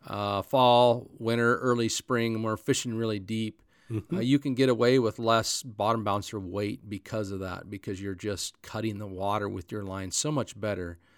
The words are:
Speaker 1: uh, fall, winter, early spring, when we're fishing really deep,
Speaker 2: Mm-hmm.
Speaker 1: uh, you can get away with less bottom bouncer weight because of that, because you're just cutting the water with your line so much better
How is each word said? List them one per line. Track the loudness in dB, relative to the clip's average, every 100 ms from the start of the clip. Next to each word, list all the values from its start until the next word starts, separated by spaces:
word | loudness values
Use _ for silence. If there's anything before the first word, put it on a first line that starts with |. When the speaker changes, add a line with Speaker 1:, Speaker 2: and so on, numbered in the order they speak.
| -10
Speaker 1:
uh, | -6 -2 -2
fall, | 0 4 8 8 8 4 -2 -6
winter, | 0 2 4 2
early | 2 2 2
spring, | -2 -2 0 0
when | 0
we're | -2 -4
fishing | 0 -2 0 -2
really | -2 -4
deep, | -4 -4 -4 -8 _ _ -8
Speaker 2:
Mm-hmm. | -8 -4 -2
Speaker 1:
uh, |
you | 2 2
can | 2 2
get | 4
away | 6 6 6
with | 2 0
less | 2 4 2 -4
bottom | -6 -2 0 0 0
bouncer | -2 -4 -8
weight | -6 -4 -4 -6 -10
because | -12 -8 -6 -4
of | -6
that, | -6 -8 -10
because | -12 -8 -8
you're | -8 -6
just | -6 -6 -8 -10
cutting | -12 -6 -4 -6
the | -8
water | -4 -2 0 -2
with | -6 -8
your | -8
line | -6 -6 -4
so | -4 -2
much | 0 -2 -4
better | -4 -4 -6 -10 _